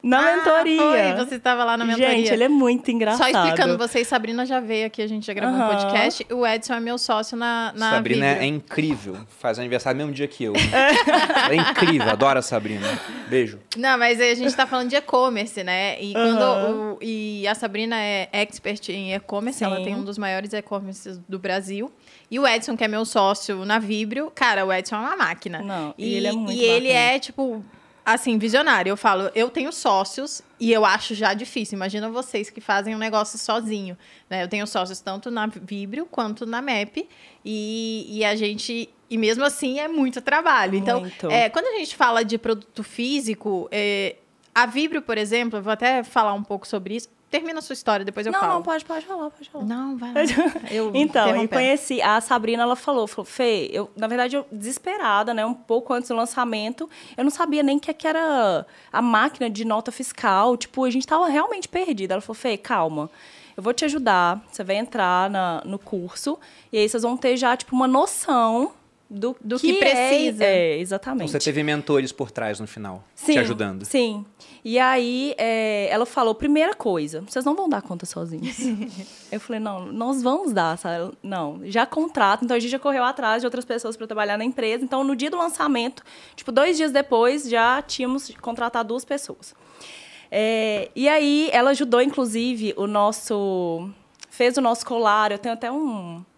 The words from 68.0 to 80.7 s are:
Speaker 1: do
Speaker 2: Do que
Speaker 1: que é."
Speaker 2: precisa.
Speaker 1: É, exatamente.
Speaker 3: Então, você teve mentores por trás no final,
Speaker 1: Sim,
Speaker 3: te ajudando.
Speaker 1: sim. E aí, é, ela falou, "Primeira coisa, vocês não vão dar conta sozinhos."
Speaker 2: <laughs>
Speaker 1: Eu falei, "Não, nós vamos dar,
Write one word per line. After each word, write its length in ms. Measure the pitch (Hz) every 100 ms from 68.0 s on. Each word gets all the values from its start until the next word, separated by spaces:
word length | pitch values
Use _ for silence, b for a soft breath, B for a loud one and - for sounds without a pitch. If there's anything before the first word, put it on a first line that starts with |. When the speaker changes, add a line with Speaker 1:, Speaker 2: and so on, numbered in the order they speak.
| 349 - - 262 226 226 294 - _ _ _
Speaker 1:
do 260 | 202 233 254
Speaker 2:
Do 180 | 208 247
que 140 | 320
Speaker 1:
que 100 | 381
é." 60 | 277
Speaker 2:
precisa. 540 | 262 254 285 302 214 202
Speaker 1:
É, 320 | 185 170 151
exatamente. 500 | 180 190 262 262 156
Speaker 3:
Então, 100 | 143
você 40 | 156
teve 160 | 147
mentores 480 | 151 151 143 143 127
por 180 | - 123
trás 280 | - 110 104
no 60 | 107
final, 360 | - 101 95 - -
Speaker 1:
Sim, 180 | -
Speaker 3:
te 60 | 294
ajudando. 460 | 226 233 208 190 208
Speaker 1:
sim. 400 | 269 240 208 208 _ B B
E 140 | 226 240
aí, 560 | 254 262 240 247 277 -
é, 480 | 226 226 220 208 202
ela 160 | 214 240
falou, 300 | - 226 220
"Primeira 400 | 294 294 330 415
coisa, 460 | 240 175 147 156 196
vocês 160 | 262
não 120 | 262 330
vão 120 | 370
dar 140 | 220
conta 240 | - 175 175
sozinhos." 500 | - 170 160 247 233
Speaker 2:
<laughs> 680 | 254 214 220 190 190 - -
Speaker 1:
Eu 80 | 214
falei, 200 | - 220
"Não, 280 | 214 190 180
nós 340 | 208 233 269
vamos 320 | 247 294 381
dar, 240 | 202 165